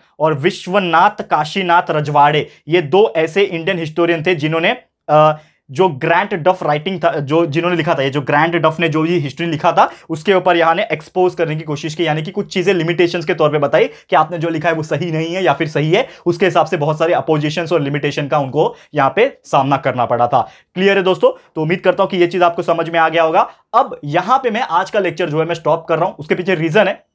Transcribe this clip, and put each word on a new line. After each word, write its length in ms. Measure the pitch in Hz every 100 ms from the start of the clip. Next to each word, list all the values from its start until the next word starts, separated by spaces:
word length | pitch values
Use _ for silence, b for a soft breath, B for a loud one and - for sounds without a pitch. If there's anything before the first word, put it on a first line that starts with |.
| b -
और 140 | 156 151
विश्वनाथ 800 | 156 202 - 196 180 165 196 -
काशीनाथ 720 | - 156 151 196 180 170 180
रजवाड़े, 560 | 156 147 147 147 151 - B -
ये 140 | 175
दो 300 | 151 185 214 165
ऐसे 260 | 156 160
इंडियन 360 | 202 214 160 190
हिस्टोरियन 440 | 160 156 170 165
थे 120 | 160 175
जिन्होंने, 400 | 156 165 175 - - _ -
अ, 300 | 151 151 151 B B -
जो 180 | 135 185 131
ग्रैंट 340 | 160 170 208
डफ 280 | 202 151 185
राइटिंग 360 | 160 151 151 185
था, 120 | 170
जो, 340 | 156 135 160 170
जिन्होंने 320 | 147 170 175
लिखा 160 | 160
था, 100 | 151
ये 60 | 135
जो 100 | 139
ग्रैंट 340 | 127 147 165 170
डफ 200 | 160 160
ने 80 | 170
जो 140 | 156 160
ये 120 | 175
हिस्ट्री 280 | 143 - 170
लिखा 240 | 156 180
था, 180 | 165 247 B B
उसके 240 | 160 208
ऊपर 240 | 190 180 170
यहाँ 180 | 165 165
ने 80 | -
एक्सपोज 420 | 156 - 185 180 160
करने 200 | 160 156
की 80 |
कोशिश 320 | 156 147 165 156
की, 100 | 165
यानी 140 | 156
कि 100 | 160
कुछ 220 | 202 202
चीज़ें 200 | 190 180
लिमिटेशंस 520 | 190 165 170 170 180 160
के 80 |
तौर 160 | 165 151
पे 80 | 151
बताई 300 | 143 160 226 B _
कि 60 | 175
आपने 220 | 156 175
जो 120 | 170
लिखा 200 | 165 170
है 60 | 160
वो 80 |
सही 280 | 156 147 180
नहीं 220 | 160 165 180
है 80 |
या 100 | 175
फिर 140 | 139 156
सही 240 | 156 156
है। 160 | 190 269 B -
उसके 200 | 170 190
हिसाब 200 | 170 156
से 120 | 175
बहुत 220 | 151 156
सारे 140 | 170
अपोजिशंस 600 | 151 139 156 147 156 165
और 80 | 170
लिमिटेशन 460 | 139 143 147 143 143
का 120 | 151
उनको 340 | 139 135 202 B B 147
यहाँ 160 | 139 139
पे 120 | 262 - -
सामना 320 | 151 135 135
करना 260 | 139 123 117
पड़ा 220 | 120 120
था। 140 | 120 B B _ 180
क्लियर 220 | 196 196
है 60 |
दोस्तों? 280 | 185 175 247 B B -
तो 60 |
उम्मीद 200 | 156 185
करता 220 | 190 180
हूँ 60 | 190
कि 60 | 190
ये 100 | 175
चीज़ 160 | 185
आपको 180 | 175 170
समझ 280 | 170 165 165
में 100 | 170
आ 100 | 160
गया 140 | 165
होगा। 260 | 160 165 - B _
अब 260 | 226 262 - 147
यहाँ 320 | 226 208 269
पे 140 | 262
मैं 100 | 214
आज 280 | - 165 190
का 80 | 214
लेक्चर 300 | 185 160 175
जो 100 | 151
है 60 | 160
मैं 100 | 165
स्टॉप 300 | 151 160 -
कर 120 | 160
रहा 60 | 180
हूँ, 100 | -
उसके 200 | - 180
पीछे 200 | 180 175
रीज़न 320 | 165 151 175
है 180 | - _